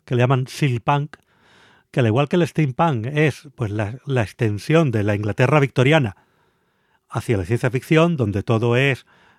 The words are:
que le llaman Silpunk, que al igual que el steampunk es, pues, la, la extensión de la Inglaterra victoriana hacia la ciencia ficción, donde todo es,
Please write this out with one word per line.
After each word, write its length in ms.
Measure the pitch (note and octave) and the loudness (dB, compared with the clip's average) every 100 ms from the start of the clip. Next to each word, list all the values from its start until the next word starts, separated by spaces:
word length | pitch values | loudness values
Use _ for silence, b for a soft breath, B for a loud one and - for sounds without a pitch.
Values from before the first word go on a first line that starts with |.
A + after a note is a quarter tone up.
que 120 | - B2 | -4 0
le 60 | |
llaman 260 | B2+ C3 B2+ | 2 2 -2
Silpunk, 680 | - C#3+ A#2+ - C#3+ D3 - b b b b b b b | -2 -2 0 0 -2 -2 -12 b b b b b b b
que 80 | D3+ | 0
al 60 | A#2 | 2
igual 220 | A2+ D3 | 2 2
que 60 | |
el 120 | F3+ D#3+ | 0 0
steampunk 580 | - D3 B2 E3 A#2+ A#2 | 0 -2 0 0 0 -4
es, 420 | D3+ D3+ - D3 | 0 0 -2 -12
pues, 160 | - G#2+ | -8 -4
la, 300 | G#2+ G2+ B2 | -4 -4 -6
la 180 | C#3 C3 | -4 -2
extensión 680 | G2+ - A2+ G#2 - D#3+ D3+ | -2 -2 -4 -4 0 2 2
de 140 | A2 | 0
la 100 | G#2 | 0
Inglaterra 460 | G#2 G#2+ - B2+ D3+ | -2 -4 0 2 2
victoriana 560 | C#3 - B2+ D#3 A2+ - _ _ _ _ _ _ _ _ - | 2 2 4 4 0 -6 _ _ _ _ _ _ _ _ -10
hacia 280 | B2 - G2+ | -8 -2 -2
la 80 | |
ciencia 260 | F2 A#2+ B2+ | -2 -2 -2
ficción, 460 | B2+ - D#3 E3+ D#3 | -4 0 2 2 0
donde 260 | G#2 G2 | -2 -2
todo 340 | - A2 A#2+ A#2+ | 0 0 2 2
es, 300 | C#3 B2 _ b b | 0 -2 _ b b